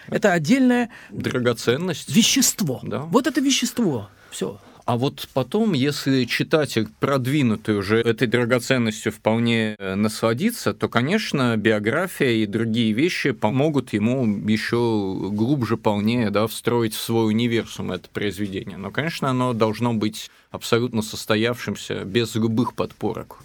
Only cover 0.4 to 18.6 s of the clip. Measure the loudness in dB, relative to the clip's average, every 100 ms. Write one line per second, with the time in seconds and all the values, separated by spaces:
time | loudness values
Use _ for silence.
0.4 | 4 4 4 4 0 -8 -14 -6 -4 0
1.4 | 0 2 0 0 -2 -6 0 2 4 4
2.4 | 2 0 -2 -4 -6 -6 0 0 2 0
3.4 | 0 0 0 0 0 -2 -6 -16 -18 -8
4.4 | -8 -8 -16 -8 -2 0 0 -4 -4 -2
5.4 | 0 0 2 2 0 0 0 2 2 -2
6.4 | 0 2 2 0 -2 -2 0 0 0 2
7.4 | 2 2 0 0 2 2 2 2 0 2
8.4 | 2 0 2 2 0 -2 -4 -2 0 2
9.4 | 2 2 0 -2 -4 0 0 0 0 0
10.4 | -2 0 -2 0 0 0 2 0 0 0
11.4 | 2 2 2 2 0 0 -2 0 2 2
12.4 | 0 0 0 2 2 2 0 0 -2 0
13.4 | 0 2 2 0 -2 0 2 2 0 0
14.4 | 0 0 0 0 2 0 -2 -4 -4 -2
15.4 | 0 0 0 0 0 0 0 0 0 0
16.4 | -2 -2 -2 0 0 -4 -2 2 2 2
17.4 | 0 0 -2 -8 -6 -8 -8 -6 -4 -4
18.4 | -6 -6